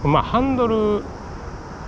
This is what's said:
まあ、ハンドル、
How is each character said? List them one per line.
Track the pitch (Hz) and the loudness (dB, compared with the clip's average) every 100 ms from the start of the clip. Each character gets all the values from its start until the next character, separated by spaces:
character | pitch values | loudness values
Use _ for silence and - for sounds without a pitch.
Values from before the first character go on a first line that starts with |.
ま | 139 147 | 6 4
あ、 | |
ハ | - 226 | 4 2
ン | 269 254 | 2 2
ド | 233 | 2
ル、 | 220 214 208 - - - - - - - - | 2 2 0 -4 -12 -12 -12 -12 -12 -14 -12